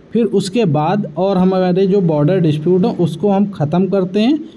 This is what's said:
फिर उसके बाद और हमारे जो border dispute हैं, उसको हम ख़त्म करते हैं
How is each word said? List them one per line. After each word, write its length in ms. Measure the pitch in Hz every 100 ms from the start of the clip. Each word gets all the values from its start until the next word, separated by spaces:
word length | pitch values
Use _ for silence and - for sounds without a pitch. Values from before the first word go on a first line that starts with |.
| -
फिर 120 | 220
उसके 400 | 233 202 190 240
बाद 480 | 208 147 151 208 202 -
और 220 | 190 190
हमारे 480 | 185 190 185 180 196
जो 140 | 202
border 400 | 175 156 180 190
dispute 440 | 170 147 170 185
हैं, 120 | 226 214
उसको 340 | 170 165 202
हम 160 | 196 202
ख़त्म 400 | - 151 175 190
करते 340 | 196 185 202
हैं 180 | 226 311 -